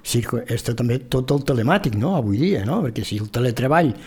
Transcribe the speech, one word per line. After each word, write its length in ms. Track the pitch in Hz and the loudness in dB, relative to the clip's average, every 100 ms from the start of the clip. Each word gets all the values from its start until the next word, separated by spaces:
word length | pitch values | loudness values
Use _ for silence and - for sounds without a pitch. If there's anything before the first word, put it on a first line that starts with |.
sí 200 | - 120 | -2 -2
que 220 | 113 117 - | 0 -4 -2
està 280 | 120 - 117 | -4 -2 -2
també 240 | 120 123 | 0 -2
tot 320 | - 135 131 | -2 -2 0
el 120 | 143 | 0
telemàtic, 520 | 131 131 123 180 139 107 | 0 0 2 2 2 0
no? 200 | 127 185 | 0 0
Avui 220 | 107 101 | 2 2
dia, 260 | 175 196 101 | 2 2 0
no? 140 | 202 | 0
Perquè 200 | 139 117 | -2 -4
si 160 | - 107 | -4 -6
el 80 | 104 | -4
teletreball 600 | 120 123 113 127 160 165 - | -2 0 0 2 4 4 0